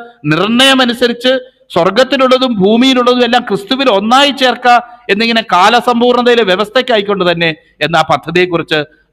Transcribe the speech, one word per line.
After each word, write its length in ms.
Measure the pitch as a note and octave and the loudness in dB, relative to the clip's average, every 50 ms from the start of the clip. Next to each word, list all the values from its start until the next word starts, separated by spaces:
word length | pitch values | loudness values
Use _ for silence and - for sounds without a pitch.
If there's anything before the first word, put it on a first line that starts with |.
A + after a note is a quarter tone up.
| - - - _ - D3 | -14 -20 -20 _ -4 -2
നിർണയമനുസരിച്ച് 1000 | D#3 E3 F#3+ G#3+ A#3 A#3+ C4 C4+ C4+ C4 B3+ A#3+ A#3 A#3+ B3 A#3 A#3 A#3+ - B3+ C4 B3+ B3+ - _ _ _ _ - | -2 0 0 0 0 2 2 2 2 2 0 -2 0 -2 -2 -2 -2 -2 -2 -2 -2 -2 -4 -10 _ _ _ _ -2
സ്വർഗത്തിലുള്ളതും 760 | F3+ E3 F#3+ F#3+ A#3 B3+ B3+ C#4+ B3+ C4 B3+ B3+ B3+ C4 B3+ A#3+ G3 | -2 0 0 2 0 0 0 0 0 2 2 2 2 0 -2 0 0
ഭൂമിയിലുള്ളതും 640 | F3+ G3+ A3 A#3 B3+ C4+ C4 B3+ B3 B3 B3 B3 B3 | 0 2 2 2 2 2 2 2 2 2 2 2 0
എല്ലാം 180 | A#3 B3 B3 B3 - | 0 0 -2 -2 -2
ക്രിസ്തുവിൽ 380 | G3+ F#3+ - - C4 B3+ C#4 C4 | -6 -8 -6 -6 -4 -2 0 0
ഒന്നായി 420 | G3+ G3 G#3 A3 B3 C4+ C#4+ C#4+ - C#4+ | 0 0 0 2 2 2 2 2 0 0
ചേർക്ക 280 | C4 B3 A#3 B3 - B3 A#3+ A#3 - - - - _ - | -2 -2 -2 0 2 2 2 2 0 -4 -12 -14 _ -4
എന്നിങ്ങനെ 300 | G3 G#3 A3+ A#3 A#3 A3+ A3 - | -4 -2 -2 -2 -2 -4 -2 0
കാലസമ്പൂർണതയിലെ 920 | F#3+ F3 F#3 G#3+ A#3 A#3+ A#3+ B3 A#3+ A#3 A#3+ B3 A#3+ A#3+ A#3+ B3 A#3+ A#3 A3 F#3+ | 2 2 4 4 2 2 0 0 0 2 2 2 2 2 2 2 2 2 2 0
വ്യവസ്ഥയ്ക്കായിക്കൊണ്ട് 720 | F3+ F#3+ G#3+ G#3 - B3+ B3+ B3+ A#3 G#3+ G3+ G3 G3+ F#3 F3+ F3+ | 0 -2 -4 -2 -2 -2 -2 0 -2 -2 -2 -2 -4 -2 -2 -2
തന്നെ 180 | E3+ E3+ E3+ E3 D#3 - _ _ _ - | -2 0 -2 -4 -4 -6 _ _ _ -8
എന്ന 140 | D3 D3+ E3+ | -4 -2 0
ആ 80 | D#3+ D#3+ - | 0 0 0
പദ്ധതിയെക്കുറിച്ച് 680 | D3+ C#3 - - E3+ F3+ F3+ F3+ E3+ E3 D3+ - D#3+ D3+ D3 - _ _ _ _ | -2 -4 -4 -2 -2 0 0 0 -2 -4 -4 -4 -4 -4 -4 -6 _ _ _ _